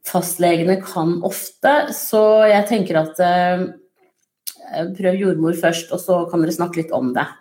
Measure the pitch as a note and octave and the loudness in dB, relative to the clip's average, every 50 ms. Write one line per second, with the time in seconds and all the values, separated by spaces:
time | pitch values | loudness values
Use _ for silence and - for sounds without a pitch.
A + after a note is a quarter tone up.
0 | _ - - F#3 E3+ - - - F3 F3 E3+ E3 E3 F3+ F#3+ F#3+ - - - F#3 | _ -2 -4 -2 -2 -2 -2 0 2 2 2 2 2 0 0 0 -2 -8 -6 -2
1 | D#3 E3 F3 F3 E3+ F#3+ - - - - _ _ - C4 C#4+ D4 D4 D4 A3+ - | 0 0 0 0 -2 -4 -6 -6 -12 -14 _ _ 2 2 2 2 0 -2 -6 -10
2 | - - - G#3+ G#3+ G#3+ G#3+ A3 G#3+ G#3+ G#3 G3+ G#3 G#3 A#3 A3 F#3 F3 E3+ D#3+ | -6 -2 2 2 4 6 6 6 6 6 4 4 2 0 0 -2 -2 0 0 0
3 | D#3 D#3+ - - F3+ F3 F3 F3+ F3+ F3+ F3+ F3+ F#3 - - - _ _ _ _ | 0 -2 0 0 2 2 4 2 2 2 0 -2 -2 -6 -8 -14 _ _ _ _
4 | _ _ _ _ _ _ _ _ _ - - _ - - - D3+ E3 F3+ F#3 - | _ _ _ _ _ _ _ _ _ -14 -14 _ -16 -10 -6 -6 -6 -6 -6 -2
5 | F#3+ F#3 F#3 F#3+ G3+ F#3+ E3+ D#3 D#3+ E3 F3 - - E3 E3+ E3 - - - - | 0 0 0 2 0 0 0 2 0 0 0 0 0 0 0 -2 -6 -6 -8 -8
6 | - - F#3 F3 E3+ E3+ - E3+ D#3+ E3 E3+ E3 F3 E3+ E3+ E3 D#3+ E3 - C3 | -2 0 0 0 0 -2 0 0 0 0 0 -2 -2 -2 -2 -6 -4 -4 -4 -2
7 | B2+ B2 B2 - D3 - - _ | -2 -2 -2 -2 -4 -4 -8 _